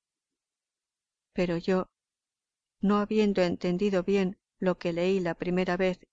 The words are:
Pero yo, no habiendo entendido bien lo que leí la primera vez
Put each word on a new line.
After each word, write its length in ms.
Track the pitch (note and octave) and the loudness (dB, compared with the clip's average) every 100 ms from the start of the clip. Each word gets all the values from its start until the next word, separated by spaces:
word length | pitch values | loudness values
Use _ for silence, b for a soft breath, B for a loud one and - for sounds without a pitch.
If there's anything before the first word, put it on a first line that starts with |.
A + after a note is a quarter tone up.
| _ _ _ _ _ _ _ _ _ _ _ _ _ | _ _ _ _ _ _ _ _ _ _ _ _ _
Pero 240 | - F3 E3+ | -4 -2 -2
yo, 320 | G3 F#3 - _ _ _ _ _ _ _ _ _ | 0 -2 -2 _ _ _ _ _ _ _ _ _
no 180 | G3 G#3 | 0 0
habiendo 420 | G#3 G#3+ G#3 F#3+ | 2 2 2 2
entendido 640 | F3 - F3+ F3+ G3+ F#3+ | 0 0 -2 0 0 0
bien 360 | F3 G3 F#3+ - _ _ | 0 0 0 -4 _ _
lo 180 | F#3 F3+ | -2 -2
que 140 | F3 | -4
leí 280 | E3+ F#3 G3 | -2 0 0
la 160 | F3 E3 | -2 -4
primera 420 | F3 F3+ F#3 F3 | -2 0 0 0
vez 280 | F#3 F3+ _ | 0 -2 _